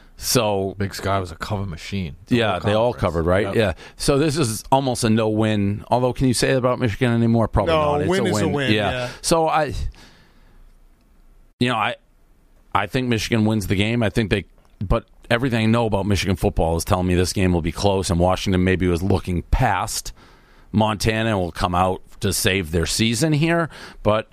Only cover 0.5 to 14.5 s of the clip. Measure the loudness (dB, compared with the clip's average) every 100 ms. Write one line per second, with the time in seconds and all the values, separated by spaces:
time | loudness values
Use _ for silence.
0.5 | 0 -4 -4 -6 -6 -4 -2 -4 -10 -8
1.5 | -6 -6 -10 -8 -6 -6 -10 -2 0 0
2.5 | -2 0 0 0 0 -2 0 2 0 2
3.5 | 0 0 -2 -14 -4 0 2 2 0 -2
4.5 | -4 0 0 0 0 2 2 2 0 0
5.5 | 0 -2 -4 -2 0 0 2 0 2 2
6.5 | 2 0 0 -2 0 0 2 2 2 2
7.5 | 0 2 2 2 0 0 0 0 0 0
8.5 | 0 0 0 0 -2 -6 -8 0 0 2
9.5 | 0 -2 -4 -6 -8 -20 -20 -20 -20 -20
10.5 | -20 -20 -20 -20 _ _ _ -20 -20 -20
11.5 | _ -2 0 -2 -4 _ _ _ _ _
12.5 | _ _ -2 0 -2 0 -2 0 2 2
13.5 | 0 0 0 0 0 0 0 0 -2 -2